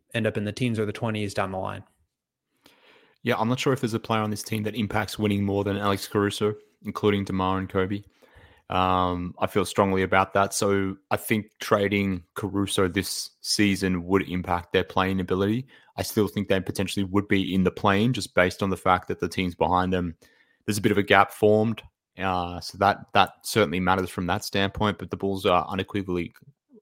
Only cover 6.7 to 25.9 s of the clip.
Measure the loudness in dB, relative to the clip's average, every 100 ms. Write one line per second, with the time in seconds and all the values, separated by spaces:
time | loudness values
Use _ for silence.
6.7 | _ -12 0 2 2 0 -2 0 -2 -2
7.7 | -2 -2 -4 -10 _ _ -20 -20 _ -4
8.7 | 0 2 2 2 0 -6 -4 -2 0 0
9.7 | 2 2 2 2 4 4 2 2 2 2
10.7 | 2 0 -4 -4 -4 0 -2 -2 -10 0
11.7 | 2 4 2 0 -2 -8 -8 -4 -2 0
12.7 | 0 0 0 -4 -6 -10 _ -4 2 2
13.7 | 2 0 -2 0 0 0 -4 -2 -4 0
14.7 | -2 0 0 0 0 -2 0 0 0 -4
15.7 | -16 _ -8 -2 0 0 0 0 -2 -2
16.7 | -4 -4 -4 -2 -2 0 0 0 2 0
17.7 | 0 2 2 2 -2 -2 2 2 0 -4
18.7 | 0 2 2 0 -4 -4 -2 -2 0 2
19.7 | 2 2 0 -2 -8 -18 _ _ _ -6
20.7 | 0 2 2 4 6 4 4 4 4 2
21.7 | -4 -12 _ _ -6 -2 -2 -4 -8 -8
22.7 | 0 2 2 0 2 2 -2 -2 2 2
23.7 | 2 2 2 0 -4 -2 -2 -2 -2 -2
24.7 | 0 -2 -2 -6 -4 -4 0 2 4 2
25.7 | -4 -4